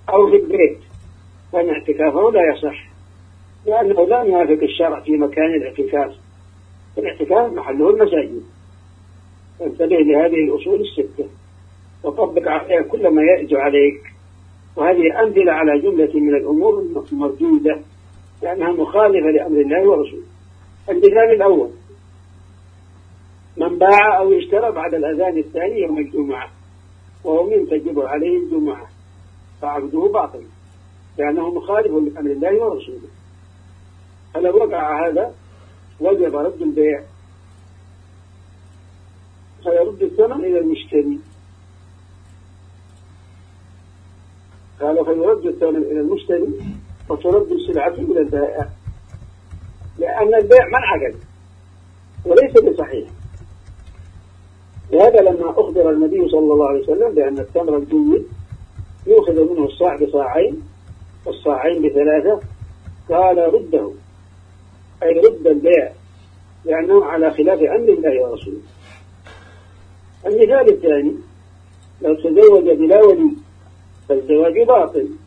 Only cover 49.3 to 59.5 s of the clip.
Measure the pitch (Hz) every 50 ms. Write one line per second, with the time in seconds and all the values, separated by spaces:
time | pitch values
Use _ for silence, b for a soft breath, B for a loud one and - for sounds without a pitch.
49.3 | - - - - - - - - - - - - - - 170 175 - 226 208 214
50.3 | 226 220 202 196 247 254 - - 220 262 - 185 185 156 139 120 - - - -
51.3 | - - - - - - - - - - - - - - - - - - - 180
52.3 | - 247 277 - - 226 208 - - - - - - - - - - - - -
53.3 | - - - - - - - - - - - - - - - - - - - -
54.3 | - - - - - - - - - - - - - 165 202 240 220 214 190 185
55.3 | 175 170 165 160 - - - 175 160 180 165 160 151 156 156 156 190 190 170 156
56.3 | 160 156 156 151 147 147 147 135 139 139 135 143 156 - 233 233 175 151 139 139
57.3 | 139 139 131 - - 170 170 160 147 143 143 147 156 156 147 147 160 - - -
58.3 | - - - - - - - - - - - - - - - 190 220 214 - 170
59.3 | 160 160 156 165